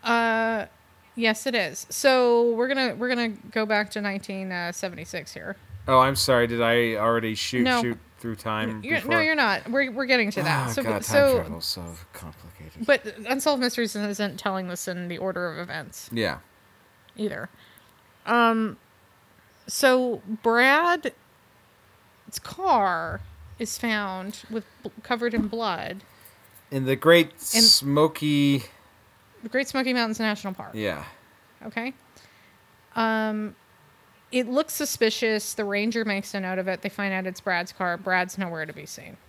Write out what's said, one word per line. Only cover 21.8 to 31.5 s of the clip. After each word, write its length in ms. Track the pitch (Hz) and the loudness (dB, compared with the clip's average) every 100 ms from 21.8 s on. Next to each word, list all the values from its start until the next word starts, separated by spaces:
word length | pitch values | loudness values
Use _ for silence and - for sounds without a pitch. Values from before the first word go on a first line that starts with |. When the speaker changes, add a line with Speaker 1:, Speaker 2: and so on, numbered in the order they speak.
| _ _ _ _ - - | _ _ _ _ -14 -14
Speaker 1:
car 760 | - - 381 262 196 170 165 190 - - - - | -12 -4 2 4 4 0 -4 -8 -12 -18 -20 -10
is 180 | 226 - | -8 -4
found 600 | 240 214 202 190 190 208 - | -2 -2 -2 -6 -8 -12 -8
with 160 | 220 - - | -10 -10 -14
bl-, 60 | 208 - | -14 -14
covered 300 | - 240 240 | -4 -2 0
in 140 | 226 214 | 0 -2
blood 560 | 233 226 170 - 196 - - - - - - - | -2 -2 -2 -6 -12 -16 -20 -20 -20 -20 -20 -6
Speaker 2:
in 140 | 135 131 | -4 0
the 100 | 135 | 2
Great 320 | 156 170 165 | 8 8 8
Speaker 1:
in 300 | - - 220 | -2 -2 4
Speaker 2:
Smoky 1000 | 214 - 139 143 156 156 151 147 143 139 - - - _ _ _ _ - | 6 6 4 4 4 2 2 4 4 4 0 -18 -20 _ _ _ _ -16
Speaker 1:
the 60 | 220 | -4
Great 180 | 262 269 | -4 -2
Smoky 240 | 269 254 | -2 0
Mountains 260 | 247 233 220 | 0 0 0
National 340 | 220 208 196 | -2 -2 -6
Park. 180 | 190 104 | -8 -10
Speaker 2:
Yeah. 320 | 110 104 78 71 - - _ _ | -2 -2 -2 -8 -16 -20 _ _